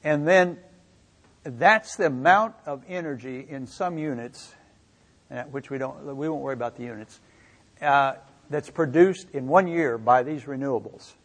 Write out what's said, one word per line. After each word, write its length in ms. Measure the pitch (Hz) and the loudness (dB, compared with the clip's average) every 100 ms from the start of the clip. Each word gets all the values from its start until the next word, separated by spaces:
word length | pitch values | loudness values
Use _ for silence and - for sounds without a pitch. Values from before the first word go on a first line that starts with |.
And 240 | 151 151 151 | 0 0 4
then 320 | 185 180 165 - _ _ _ _ _ _ _ | 4 4 -2 -18 _ _ _ _ _ _ _
that's 520 | 156 120 175 220 220 - | -16 2 4 4 0 -2
the 80 | 170 | -2
amount 500 | 127 147 196 220 - - | 2 4 4 2 -6 -12
of 180 | 139 151 | -12 -8
energy 580 | 180 165 131 127 127 135 | -8 -8 -8 -10 -12 -12
in 160 | 135 123 | -12 -12
some 320 | - 180 165 | -6 -6 -4
units, 560 | 151 123 120 - - - _ _ _ _ _ _ _ | -6 -6 -10 -14 -20 -20 _ _ _ _ _ _ _
uh, 120 | 123 | -12
which 280 | 117 135 131 | -10 -12 -10
we 60 | 135 | -8
don't, 260 | 131 135 143 135 | -8 -10 -14 -8
we 140 | 156 | -6
won't 140 | 151 | -6
worry 100 | 139 | -6
about 240 | 131 120 117 | -6 -8 -8
the 60 | |
units, 360 | 120 110 107 - _ _ _ _ _ _ | -14 -12 -16 -20 _ _ _ _ _ _
uh, 320 | 147 139 135 131 - _ _ | 2 2 2 -4 -16 _ _
that's 200 | 147 - | -8 -6
produced 600 | - 156 156 185 180 - | -4 0 6 6 4 -8
in 140 | 143 127 | -8 4
one 220 | 170 180 | 4 4
year 300 | 170 147 117 | 0 0 0
by 260 | 113 127 | 4 4
these 200 | 127 151 | 4 -6
renewables. 680 | 127 131 139 120 104 - - _ | -8 -8 -4 -4 -6 -18 -20 _